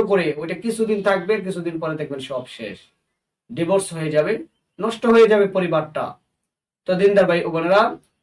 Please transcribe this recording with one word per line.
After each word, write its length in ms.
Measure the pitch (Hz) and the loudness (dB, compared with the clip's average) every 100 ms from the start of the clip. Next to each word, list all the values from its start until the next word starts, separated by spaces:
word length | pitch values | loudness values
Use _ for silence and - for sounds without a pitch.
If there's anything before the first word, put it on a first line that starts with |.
| 196 | 2
করে 140 | 190 160 147 | 2 0 -4
ওইটা 180 | 165 175 | -6 -6
কিছুদিন 440 | 233 220 220 208 202 | -6 -2 -2 0 0
থাকবে, 260 | 190 175 214 185 | 0 0 -2 -2
কিছুদিন 300 | 175 170 165 | -6 -6 -6
পরে 160 | 160 151 | -6 -6
দেখবেন 220 | 143 135 131 | -8 -10 -8
সব 140 | 127 123 - | -10 -10 -12
শেষ, 220 | 110 - _ _ _ _ _ _ _ | -12 -14 _ _ _ _ _ _ _
ডিভোর্স 360 | 120 165 196 190 | -6 0 0 -2
হয়ে 200 | 165 160 151 | -6 -2 0
যাবে, 180 | 165 220 - _ _ - | 0 -2 -6 _ _ -6
নষ্ট 240 | 208 220 240 | -6 -2 4
হয়ে 220 | 226 220 | 6 6
যাবে 140 | 208 196 190 | 6 2 0
পরিবারটা। 480 | 175 160 156 139 - - _ _ _ _ _ _ - | 0 -2 -2 -6 -8 -10 _ _ _ _ _ _ -4
তো 40 | 180 | 2
দিনদার 240 | 202 196 175 | 4 4 4
ভাই 100 | 170 170 | 2 0
ও 20 | |
বোনেরা, 300 | 165 165 196 226 - _ _ | -4 2 2 2 -2 _ _